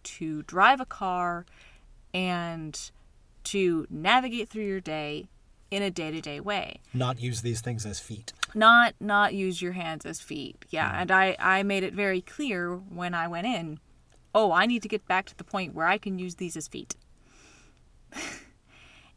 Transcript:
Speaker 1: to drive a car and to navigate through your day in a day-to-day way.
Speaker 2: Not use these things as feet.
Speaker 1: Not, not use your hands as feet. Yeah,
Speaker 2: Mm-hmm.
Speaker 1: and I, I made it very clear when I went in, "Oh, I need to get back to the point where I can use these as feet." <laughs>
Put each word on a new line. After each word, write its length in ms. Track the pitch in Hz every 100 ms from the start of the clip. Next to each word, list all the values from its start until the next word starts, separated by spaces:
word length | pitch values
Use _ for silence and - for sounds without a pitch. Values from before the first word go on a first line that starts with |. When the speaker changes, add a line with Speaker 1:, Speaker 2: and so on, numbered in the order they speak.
Speaker 1:
to 400 | - - 160 151
drive 380 | 147 175 214 269
a 40 |
car 640 | 254 - 190 180 175 170 175 - - - - - -
and 760 | 180 185 175 170 165 156 - - - - - - -
to 420 | - 196 185 160 -
navigate 580 | 151 175 247 254 240 -
through 160 | 214
your 160 | 208 190
day 480 | 185 156 147 151 190 _ _ - -
in 120 | 196
a 80 | 202
day-to-day 500 | 180 156 156 151 143
way. 400 | 196 202 - - -
Speaker 2:
Not 280 | 123 127 123
use 220 | 123 117
these 180 | 120 113
things 240 | 123 113
as 160 | 110 101
feet. 320 | - 107 - - -
Speaker 1:
Not, 400 | 214 220 233 170 -
not 340 | 208 208 208
use 260 | 202 190 175
your 120 | 180
hands 340 | 180 165 160 -
as 140 | 170
feet. 440 | - 147 135 - -
Yeah, 180 | 156 151
Speaker 2:
Mm-hmm. 120 | -
Speaker 1:
and 80 | 180
I, 260 | 190 190 -
I 240 | 180 190
made 200 | 202 196
it 100 | 185
very 260 | 185 202 185
clear 540 | - - 294 185 175 180
when 360 | 196 175 175
I 120 | 175 170
went 180 | 170 220
in, 320 | 214 165 151 - - _ - _
"Oh, 180 | 214 208
I 140 | 170 226
need 160 | 240
to 60 | 208
get 180 | 214 -
back 180 | 185 190
to 100 | -
the 60 |
point 300 | 185 196 170
where 120 | 165 165
I 120 | 208
can 200 | 208 185
use 180 | 185 170
these 200 | 180 160
as 120 | -
feet." 260 | - - - _ - _ - - - - _ _ - _
<laughs> 20 | - - - - _ _ - - - -